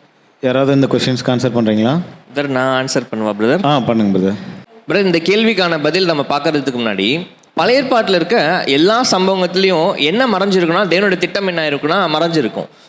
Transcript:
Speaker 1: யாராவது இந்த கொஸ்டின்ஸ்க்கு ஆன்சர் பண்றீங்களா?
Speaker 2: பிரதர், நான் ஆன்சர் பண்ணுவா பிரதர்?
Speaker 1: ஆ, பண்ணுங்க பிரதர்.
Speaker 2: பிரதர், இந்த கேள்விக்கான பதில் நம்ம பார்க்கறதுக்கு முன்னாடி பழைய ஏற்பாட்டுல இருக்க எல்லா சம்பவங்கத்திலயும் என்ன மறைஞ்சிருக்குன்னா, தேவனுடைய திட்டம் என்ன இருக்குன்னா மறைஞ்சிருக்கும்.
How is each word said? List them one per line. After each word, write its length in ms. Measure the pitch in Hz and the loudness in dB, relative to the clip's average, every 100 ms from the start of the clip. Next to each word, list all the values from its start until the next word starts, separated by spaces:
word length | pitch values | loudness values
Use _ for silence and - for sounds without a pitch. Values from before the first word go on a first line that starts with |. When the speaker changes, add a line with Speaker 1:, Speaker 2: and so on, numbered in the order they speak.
| _ _ _ _ | _ _ _ _
Speaker 1:
யாராவது 320 | 127 127 135 | -2 0 2
இந்த 140 | 139 127 | 2 2
கொஸ்டின்ஸ்க்கு 420 | 127 131 123 - | 0 0 -2 -2
ஆன்சர் 260 | 123 127 | 0 0
பண்றீங்களா? 440 | 117 110 107 113 165 175 - - | 0 0 2 2 0 -4 -14 -10
Speaker 2:
பிரதர், 120 | 135 143 | -6 -2
நான் 380 | 131 131 131 | -2 0 -2
ஆன்சர் 300 | 131 139 120 | -2 -4 -4
பண்ணுவா 180 | 110 107 104 | -4 -4 0
பிரதர்? 240 | 110 170 | 0 2
Speaker 1:
ஆ, 140 | 143 143 | 2 0
பண்ணுங்க 380 | 117 113 104 95 | 0 0 2 2
பிரதர். 160 | 95 101 - - - - - | 0 -2 -10 -16 -20 -16 -4
Speaker 2:
பிரதர், 180 | 180 | 0
இந்த 140 | 196 165 | 0 0
கேள்விக்கான 600 | 165 208 226 190 175 160 | 2 2 2 0 0 0
பதில் 220 | 147 175 | 0 0
நம்ம 200 | 180 151 135 | 0 0 -2
பார்க்கறதுக்கு 480 | 143 165 151 135 123 | -2 0 -2 -2 -4
முன்னாடி 500 | 113 98 101 156 180 - _ | -2 0 0 -2 -6 -18 _
பழைய 300 | - 185 262 | -2 2 2
ஏற்பாட்டுல 320 | 269 240 190 | 2 0 2
இருக்க 480 | 180 165 226 151 175 | 0 0 0 0 0
எல்லா 380 | - 139 180 233 262 | 0 2 2 2 0
சம்பவங்கத்திலயும் 880 | 190 190 190 180 180 190 170 175 - | 0 0 0 -2 0 2 2 0 0
என்ன 300 | 143 214 262 | 0 0 0
மறைஞ்சிருக்குன்னா, 600 | 185 202 190 170 170 196 | 0 0 2 2 0 0
தேவனுடைய 300 | 170 202 180 | 0 0 0
திட்டம் 300 | 175 202 196 | -2 -2 -4
என்ன 220 | 170 156 | -2 -2
இருக்குன்னா 400 | 143 147 190 170 | -2 0 0 0
மறைஞ்சிருக்கும். 520 | 151 170 160 110 98 82 - | 0 0 0 -2 -4 -10 -16